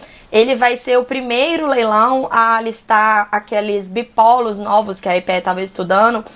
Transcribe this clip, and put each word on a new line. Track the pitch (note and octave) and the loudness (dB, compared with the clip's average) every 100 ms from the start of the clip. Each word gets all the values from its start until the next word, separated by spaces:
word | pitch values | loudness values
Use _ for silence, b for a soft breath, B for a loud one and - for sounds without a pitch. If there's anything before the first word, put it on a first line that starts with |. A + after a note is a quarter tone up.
| B B B | B B B
ele | G#3+ A#3+ | 0 2
vai | B3 B3 | 2 0
ser | A#3+ C4 B3 | 0 0 0
o | |
primeiro | B3 C4 B3+ A#3+ D4+ E4 D4+ | 0 -4 -4 -2 -2 -2 -2
leilão | C4 A3+ G#3+ A#3 C4 C4 | 0 2 2 2 0 0
a | A3+ A3+ A3+ | 0 2 0
listar | A3+ A3 - A#3 G#3+ G#3+ G#3 | -2 -8 0 2 2 0 0
aqueles | G#3 G#3 G#3 G#3 G3+ F#3 | -4 -4 -4 -2 -4 -6
bipolos | F#3+ A3+ - A3+ B3+ A#3 G3+ | -8 -4 2 4 4 0 -6
novos | G#3 G#3 G#3 F#3+ | 0 0 0 -6
que | G3 | -4
a | F3+ | -2
ipe | F3+ F#3 | -2 -4
tava | F3+ F#3 | -2 -4
estudando | F#3+ - F3+ F#3+ A3+ A#3 G#3+ | -6 -6 -2 2 2 0 -8